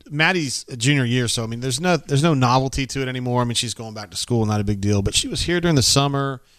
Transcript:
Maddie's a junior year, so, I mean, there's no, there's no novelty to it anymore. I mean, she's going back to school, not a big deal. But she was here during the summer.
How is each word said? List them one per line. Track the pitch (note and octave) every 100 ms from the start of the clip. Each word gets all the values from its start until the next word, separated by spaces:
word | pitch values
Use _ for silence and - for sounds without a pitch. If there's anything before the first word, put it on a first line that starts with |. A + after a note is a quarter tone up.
| -
Maddie's | D3 E3 F#3 C#3+ - -
a | B2+
junior | A#2+ D3 A#2+
year, | B2 A#2
so, | -
I | A2+
mean, | A#2
there's | C3 B2+
no, | F3+ E3
there's | - C#3
no | E3
novelty | C#3 B2 B2+ C3 C#3 C3
to | C#3
it | C3
anymore. | B2+ B2 B2
I | A#2+
mean, | A2+
she's | A#2+ -
going | A2+
back | G#2+ G#2
to | -
school, | - A#2+ G#2+
not | G#2
a |
big | G2+ G2+
deal. | G#2 G2+
But | G2
she | - C4+
was | F3+
here | - F3
during | E3+ D3
the |
summer. | - C#3 C#3 C#3 C#3 C3 -